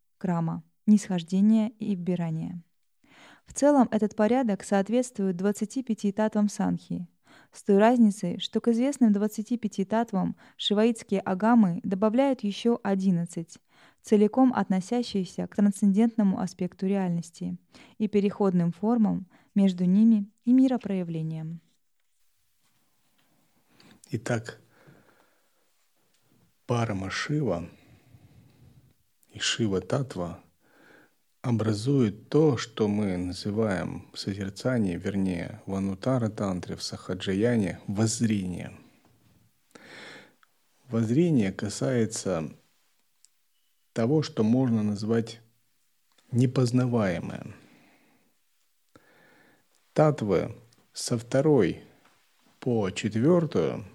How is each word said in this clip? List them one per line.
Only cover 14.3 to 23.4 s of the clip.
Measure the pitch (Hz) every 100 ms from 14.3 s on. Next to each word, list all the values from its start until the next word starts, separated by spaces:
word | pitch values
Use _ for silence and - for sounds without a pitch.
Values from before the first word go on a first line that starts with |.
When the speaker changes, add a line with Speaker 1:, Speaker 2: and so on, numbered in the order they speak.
| 254 262
Speaker 1:
относящиеся | 247 196 190 180 240 240 202 180 - 180
к |
трансцендентному | - 208 - 202 196 233 226 202 190
аспекту | 185 - 180 - 190
реальности | 196 185 170 165 - 175 180 _ - - -
и | 214
переходным | 208 202 - 202 180 170
формам | 165 208 240 208 175 190 _ _
между | - 196 180
ними | 180 190 226 220 202 _
и | -
миропроявлением. | 254 262 247 - 190 170 165 160 160 160 165 - _ _ _ _ _ _ _ _ _ _ _ _ _ _ _ _ _